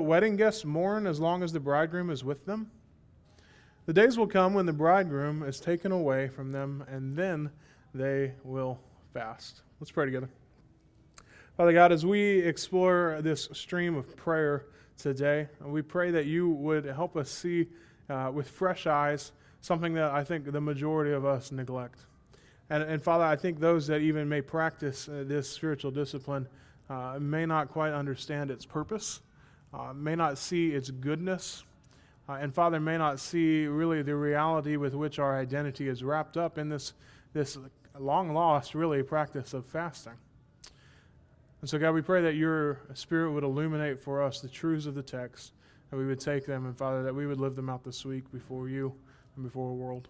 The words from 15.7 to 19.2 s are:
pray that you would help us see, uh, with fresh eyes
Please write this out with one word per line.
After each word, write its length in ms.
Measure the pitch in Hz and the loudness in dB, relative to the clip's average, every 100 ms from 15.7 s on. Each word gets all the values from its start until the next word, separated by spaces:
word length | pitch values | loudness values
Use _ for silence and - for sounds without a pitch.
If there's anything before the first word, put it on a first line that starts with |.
| 151 | -4
pray 300 | 151 180 175 | -2 -2 2
that 140 | 170 147 | 2 2
you 240 | 165 175 | 2 2
would 340 | 151 147 156 | 2 0 0
help 320 | 143 131 175 165 | -2 -4 -4 -4
us 160 | 131 | -6
see, 380 | - 175 170 165 - - - - | -6 -2 0 0 -4 -20 -18 -6
uh, 220 | 135 131 | -4 -2
with 140 | 143 131 | -4 -6
fresh 400 | - 185 180 165 | -2 -2 0 2
eyes 440 | 147 147 147 | 4 2 0